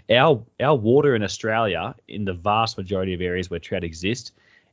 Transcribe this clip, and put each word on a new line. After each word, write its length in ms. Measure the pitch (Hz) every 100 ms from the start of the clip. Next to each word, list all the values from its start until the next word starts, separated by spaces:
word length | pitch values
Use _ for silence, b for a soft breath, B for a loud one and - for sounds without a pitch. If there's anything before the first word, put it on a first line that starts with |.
| -
our, 320 | 123 147 120 - -
our 140 | 131 139
water 400 | 107 139 143 117
in 40 |
Australia, 720 | 98 - 110 113 110 82 104 - -
in 160 | 101
the 80 | 98
vast 460 | 87 104 110 113 -
majority 360 | 95 95 95
of 60 | 87
areas 300 | 90 90 90
where 100 | 85
trout 240 | - 95
exist, 480 | 87 80 92 120 - b b b b